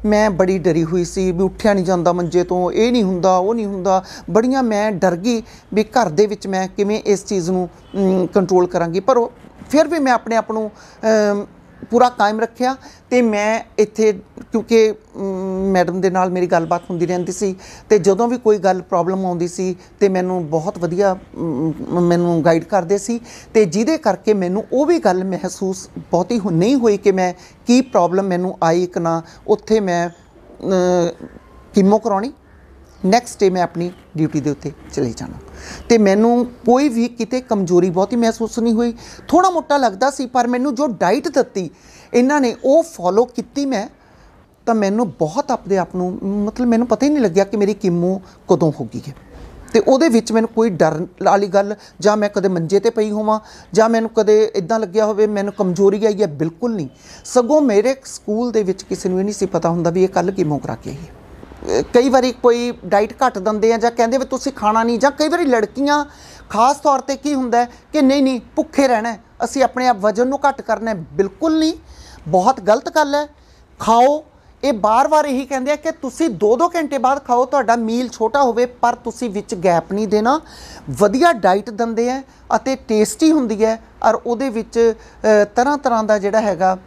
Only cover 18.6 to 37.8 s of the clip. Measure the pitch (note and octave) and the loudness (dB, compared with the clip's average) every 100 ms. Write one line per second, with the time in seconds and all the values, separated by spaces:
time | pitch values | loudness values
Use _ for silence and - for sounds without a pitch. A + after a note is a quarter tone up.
18.6 | F#3+ F#3 F3 F3+ E3+ F#3+ F#3 F3 F3 F3+ | 2 -2 -2 -2 -2 -2 -4 -4 -4 -4
19.6 | F#3 F3+ - - G3+ F#3 F3+ F#3 D#3 D#3+ | -6 -6 -14 0 0 2 -2 -4 -2 -4
20.6 | E3 G#3 E3+ F3 G3+ F#3 - - E3 C3 | -4 -4 -4 0 0 0 -10 -8 -6 -2
21.6 | D#3+ - - F3 F3 F3 F3 E3+ D#3 E3 | -4 -4 -4 0 2 2 2 2 2 0
22.6 | E3 G3+ E3+ G3+ - A#3 - - - A3+ | 0 -2 0 -4 -2 -6 -8 -20 -2 2
23.6 | G3+ F3+ A#3 D#4+ A3 F#3 - G#3 F3 F#3+ | 2 2 0 0 0 -2 0 0 0 -4
24.6 | - B3+ D4+ E4+ A3 F#3 F#3+ F3+ F#3 - | -2 0 2 2 2 0 -2 -6 -8 -6
25.6 | F#3+ F#3 - F3 D#3 F3 F3+ A#3+ F#3+ E3 | -6 -6 -12 -16 -2 -2 0 -2 -2 0
26.6 | G3+ C#4 A3+ G3+ G3+ F#3+ F3+ F3 - - | 2 2 2 2 0 0 -2 -4 -20 -12
27.6 | - B3 B3+ G#3 F3 F#3 G3 F3 F#3 - | 2 2 4 2 2 0 0 -2 -4 -2
28.6 | E3 E3+ F3+ F#3 E3+ E3 E3 - - G#3 | 0 0 0 -2 -2 -4 -6 -16 -2 -2
29.6 | - A3 F#3+ E3+ E3+ E3+ _ - - - | 0 0 0 -2 -2 -6 _ -20 -20 -10
30.6 | - F#3+ F3+ F3+ E3+ - - - - - | -2 0 2 2 0 -6 -20 -20 -20 -20
31.6 | - G#3+ G3 G#3+ A3+ G3 A#3+ - _ - | -2 2 4 4 2 -2 -4 -12 _ -20
32.6 | - - - - F#3 A3+ - - G3+ F#3 | -20 -20 -20 -4 2 2 0 -2 0 0
33.6 | E3+ E3 F3 F3 - D#3 D#3 D#3 C#3+ C#3 | -4 -4 -8 -10 -14 -4 -4 -2 -4 -6
34.6 | C#3 - - - B2+ A2 E2 - - - | -10 -14 -10 -6 -6 -6 -14 -14 -18 -20
35.6 | - - - A#3 G3 G3 A3+ A#3+ A#3+ - | -18 -18 2 4 6 4 2 2 -2 -4
36.6 | - B3 D4 A#3 A#3+ A#3+ A3+ B3+ B3+ G#3 | 0 2 2 0 -2 -4 -6 -6 -4 -4
37.6 | F3 F3 | 2 2